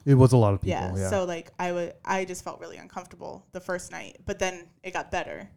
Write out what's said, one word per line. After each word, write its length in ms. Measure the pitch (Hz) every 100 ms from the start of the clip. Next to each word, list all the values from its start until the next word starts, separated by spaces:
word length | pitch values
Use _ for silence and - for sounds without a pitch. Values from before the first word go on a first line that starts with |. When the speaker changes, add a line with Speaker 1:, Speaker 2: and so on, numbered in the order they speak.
| -
Speaker 1:
It 80 |
was 180 | 135 127
a 40 | 123
lot 160 | 104
of 80 | 98
people, 80 | - 156
Speaker 2:
Yeah, 160 | - 92
Speaker 1:
yeah. 140 | -
Speaker 2:
so, 160 | 196 180
like, 260 | 170 - -
I 120 | 180
wa-, 180 | 175 170 - -
I 180 | 190
just 200 | 185 180
felt 180 | - -
really 160 | 170 -
uncomfortable 720 | 185 - 175 175 147 - -
the 60 | 185
first 320 | 180 180 -
night, 280 | 165 95 - -
but 120 | 196
then 300 | 190 180 170 _
it 80 | 185
got 180 | 170 143
better 380 | 180 156 73 196